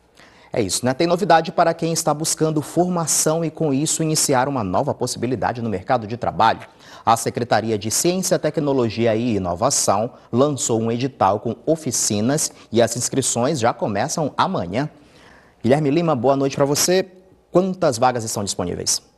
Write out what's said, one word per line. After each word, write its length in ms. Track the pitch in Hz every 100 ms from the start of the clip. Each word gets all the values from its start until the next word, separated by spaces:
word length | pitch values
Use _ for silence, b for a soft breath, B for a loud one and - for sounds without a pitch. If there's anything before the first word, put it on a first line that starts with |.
| _ B B B B
É 100 | -
isso, 240 | 98 - 120
né? 80 |
Tem 120 | 131 170
novidade 460 | 175 185 165 165
para 220 | - 165
quem 180 | 165 165
está 220 | 160 -
buscando 480 | 147 160 - 156 156
formação 840 | 139 - 180 175 156 - 156 160
e, 60 | 160
com 240 | - 160
isso, 280 | 135 156 -
iniciar 460 | 160 156 - 127 135
uma 160 | 139
nova 300 | 98 92 143
possibilidade 680 | 113 123 101 123 117 90 120
no 80 | 117
mercado 380 | 92 92 127 107
de 100 | 113
trabalho. 440 | 90 85 110 90 - B B B
A 100 | B
Secretaria 640 | 117 127 120 117 113 110 107
de 140 | 107
Ciência, 480 | - 175 185 180 160
Tecnologia 760 | 156 160 147 139 117 101 117
e 220 | 110 123 101
Inovação 800 | 90 87 123 - - 101 117 B B
lançou 480 | 117 147 131 - 113
um 100 | 113
edital 500 | 117 131 - 98 104
com 160 | 117 110 -
oficinas 840 | 160 135 - - 104 113 151 - B B
e 80 | 110
as 160 | 113 127
inscrições 640 | - 139 123 117 123 160
já 140 | 113
começam 580 | - 156 98 135 - 143 -
amanhã. 520 | 147 175 87 104 151 - B B B B B B
Guilherme 280 | 113 139 147
Lima, 260 | 151 170 139
boa 200 | 127 139
noite 200 | 135 131
pra 80 |
você. 420 | 143 143 - 185 185 - - _ _
Quantas 480 | 175 190 185 165 117
vagas 260 | 127 123
estão 180 | 110 -
disponíveis? 600 | 98 - 90 87 90 - -